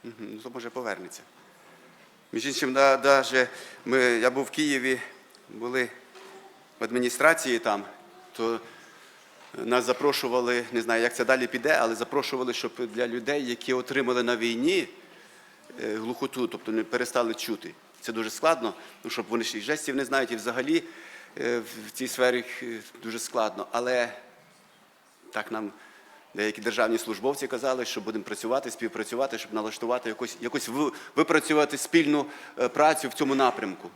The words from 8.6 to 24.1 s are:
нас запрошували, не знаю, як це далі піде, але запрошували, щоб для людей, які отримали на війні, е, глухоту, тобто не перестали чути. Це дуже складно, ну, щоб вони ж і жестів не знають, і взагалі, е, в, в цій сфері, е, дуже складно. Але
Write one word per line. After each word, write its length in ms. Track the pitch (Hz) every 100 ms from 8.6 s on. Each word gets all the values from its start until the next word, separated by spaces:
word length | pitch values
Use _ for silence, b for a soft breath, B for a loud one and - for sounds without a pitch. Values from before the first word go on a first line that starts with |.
| 113 B B B B B B - -
нас 300 | - 110 120
запрошували, 840 | 202 247 147 135 131 123 120 120 113
не 100 | 120
знаю, 220 | 113 113
як 120 | 117 120
це 100 | 135
далі 220 | 131 123
піде, 300 | 127 131 156
але 140 | 113 113
запрошували, 580 | 120 139 127 131 127
щоб 180 | 117 117 -
для 300 | 120 107 120
людей, 380 | 117 113 147 127
які 280 | 120 -
отримали 500 | 127 123 135 127 123
на 120 | 120 120
війні, 520 | 117 117 143 185 131 - - B B B B B - -
е, 120 | 113 107
глухоту, 520 | 113 120 135 131 120
тобто 240 | 107 -
не 120 | 110
перестали 500 | 110 123 123 - 120
чути. 400 | 110 - 107 85 - - -
Це 100 | -
дуже 180 | 113 110
складно, 440 | - 160 160 117 92 B B
ну, 60 | 117
щоб 160 | - 101
вони 140 | 117
ж 140 | 110 110
і 40 |
жестів 340 | 104 151 - 135
не 100 | 131
знають, 260 | 135 123
і 40 | 117
взагалі, 480 | 107 120 131 165 - B B B B -
е, 220 | 117 120
в, 280 | 113 110 107
в 40 |
цій 160 | - 131
сфері, 380 | - 127 123 113 -
е, 160 | 123 113 104 -
дуже 160 | 113 113
складно. 480 | - 127 107 95 -
Але 420 | 120 123 127 120